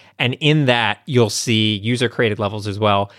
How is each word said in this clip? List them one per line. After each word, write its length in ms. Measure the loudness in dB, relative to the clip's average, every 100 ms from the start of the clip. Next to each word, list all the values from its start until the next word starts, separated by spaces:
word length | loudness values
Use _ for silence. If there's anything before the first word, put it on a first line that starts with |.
| -16 -6
And 160 | -4 -2
in 240 | 0 2 2
that, 340 | 2 0 -2
you'll 240 | -2 2 2
see 480 | 0 0 0 2 0
user-created 640 | -2 -2 -2 0 -2 0
levels 280 | -4 -4 -8
as 120 | -2
well. 320 | 2 2 0